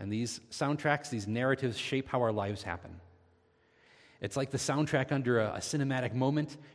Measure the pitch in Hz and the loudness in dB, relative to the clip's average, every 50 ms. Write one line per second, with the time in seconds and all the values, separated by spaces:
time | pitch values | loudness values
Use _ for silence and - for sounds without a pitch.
0 | 98 101 104 110 120 117 - - - - - - 151 139 147 147 - 151 147 147 | -6 -4 -2 -2 -2 -4 -6 -10 -14 -14 -4 -2 0 0 0 2 2 2 2 2
1 | - - 123 110 98 104 110 120 127 131 135 - 135 123 107 - - - 139 135 | 0 -4 -6 -4 -2 -2 0 2 2 2 2 2 0 -2 -2 -4 -4 -2 -2 -2
2 | 135 - - 127 123 113 107 107 98 101 104 98 - 95 85 85 - 85 85 87 | 0 0 0 2 2 2 2 0 0 -2 -4 -6 -6 -6 -6 -8 -8 -14 -16 -18
3 | - - - _ _ _ _ _ _ _ _ _ _ _ _ _ _ - - - | -20 -20 -20 _ _ _ _ _ _ _ _ _ _ _ _ _ _ -20 -20 -20
4 | - - - _ - 101 - 135 135 - - 127 - - 139 147 151 143 - 135 | -20 -20 -12 _ -8 -4 -2 -2 -2 0 -2 -2 0 0 2 2 2 4 4 2
5 | 131 - 143 135 127 120 123 117 107 104 - - - - - 151 139 135 131 131 | 2 2 0 0 2 4 4 4 4 2 0 -4 -6 -2 -2 0 0 0 0 0
6 | 123 110 107 127 131 135 147 151 151 151 - - - - | -2 -2 0 2 2 2 2 2 0 -2 -6 -14 -18 -20